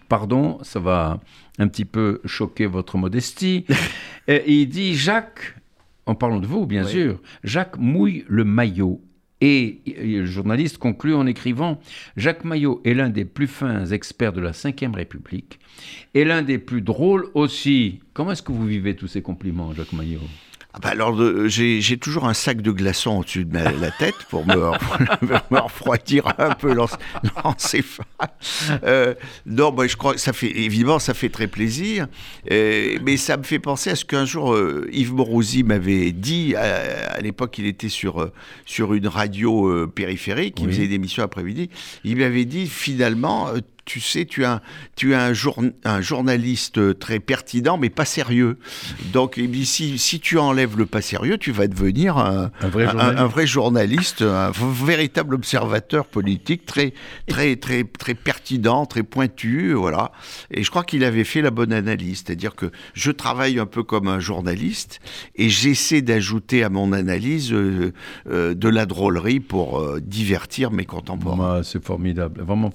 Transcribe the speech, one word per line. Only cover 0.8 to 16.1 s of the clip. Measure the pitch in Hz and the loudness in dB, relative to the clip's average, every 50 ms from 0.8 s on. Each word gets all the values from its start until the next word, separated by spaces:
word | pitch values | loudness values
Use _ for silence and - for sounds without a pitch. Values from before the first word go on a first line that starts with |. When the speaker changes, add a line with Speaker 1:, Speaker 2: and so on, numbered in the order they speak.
| 85 92 92 87 80 80 82 - - - - - - - - | 0 2 2 2 2 0 -2 -4 -8 -14 -20 -20 -20 -14 -2
Speaker 1:
un | - 104 | 0 0
petit | 98 - 107 101 | 0 0 -2 -6
peu | - - 113 110 101 104 - - | -2 0 0 2 2 0 -2 -4
choquer | - - - 107 - - - 107 | -8 -4 -4 -4 -4 -2 -2 -2
votre | 98 90 92 92 - - | 0 0 -4 -4 -2 -2
modestie, | 92 92 92 104 123 - - - - 190 185 185 180 180 - 139 - 165 - - | 0 0 0 0 -2 -4 -4 -6 -2 0 0 0 0 2 2 2 2 2 -4 -6
Speaker 2:
<laughs> | - - - - - - | -10 -14 -16 -16 -8 0
Speaker 1:
et | 139 147 143 - 151 147 147 | 2 2 4 6 6 6 6
il | 143 | 6
dit, | 123 147 185 196 185 165 | 4 0 -2 0 0 0
Jacques, | 135 143 190 214 226 220 - - - - - - - _ _ _ _ _ _ _ _ - | 2 2 2 2 0 -2 -4 -16 -16 -16 -16 -16 -20 _ _ _ _ _ _ _ _ -4
en | - 107 | -4 -2
parlant | - 123 117 110 98 | 0 0 0 0 0
de | 92 | -2
vous, | 113 170 226 185 | -2 -2 -2 0
bien | 120 104 98 92 | 0 0 0 0
Speaker 2:
Oui. | 98 | 0
Speaker 1:
sûr, | 170 185 165 123 92 - - - - - - | 0 0 0 0 -2 -4 -10 -20 -20 -10 -8
Jacques | 104 123 175 - - - | -2 -2 -2 -2 -2 -4
mouille | - 120 123 156 190 202 202 175 - - | 0 0 2 4 4 2 2 0 -2 -4
le | - 101 117 110 | 0 2 2 2
maillot. | 104 107 120 120 107 87 95 95 90 90 - - _ _ _ _ _ _ - | 4 4 2 2 2 2 2 0 0 0 -2 -8 _ _ _ _ _ _ 4
Et, | 139 143 143 135 120 107 - - - | 4 6 6 4 2 0 -4 -8 -12
et | - - - 110 110 107 98 | -12 -10 -6 -4 -2 0 0
le | 90 | 0
journaliste | 90 90 98 95 107 113 135 170 147 - | -2 -2 -2 0 0 0 2 0 -2 -2
conclut | - - 120 98 - - 156 156 | -2 -2 -2 -2 0 0 2 2
en | 143 131 | 4 2
écrivant, | 127 120 - - 127 117 127 165 175 151 151 - - - - - - - | 0 0 -2 -2 -4 -2 0 -2 -2 -4 -6 -10 -20 -20 -20 -20 -12 -6
Jacques | 98 113 160 160 - - | -2 0 0 0 -2 -4
Maillot | 165 160 151 143 139 - - - | -4 -2 0 2 0 0 0 2
est | 117 123 | 2 2
l'un | 131 135 120 | 4 2 2
des | 104 104 95 | 0 -2 -4
plus | - - 139 143 | -4 -2 -2 -2
fins | 139 - - 139 127 110 101 92 | -2 -2 -4 -4 -2 -2 -2 -2
experts | 85 104 101 - - - - 120 107 | -2 -4 -4 -4 -8 -4 -2 -2 -2
de | 87 92 | 0 -2
la | 87 82 82 | -4 -4 -6
cinquième | - - 143 139 - 139 120 104 | -4 -6 -6 -4 -4 -6 -4 -4
République | 90 85 - - 71 - - - - - - - _ _ _ - - - - - - - _ | -6 -8 -8 -10 -16 -12 -10 -10 -10 -10 -12 -20 _ _ _ -20 -20 -20 -18 -18 -20 -12 _